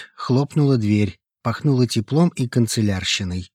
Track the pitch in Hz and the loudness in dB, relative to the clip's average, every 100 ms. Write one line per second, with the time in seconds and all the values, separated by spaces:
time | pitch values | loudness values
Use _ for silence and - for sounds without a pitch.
0 | - - - 127 143 151 143 127 104 104 | -10 -10 -2 0 0 0 2 2 2 2
1 | 101 - _ _ 117 113 151 131 123 - | 0 -4 _ _ -8 -2 0 2 2 0
2 | 107 143 175 - 123 127 113 - 107 95 | 0 2 2 0 -2 0 0 0 -2 -2
3 | - - 95 90 87 | -4 -4 -4 -6 -10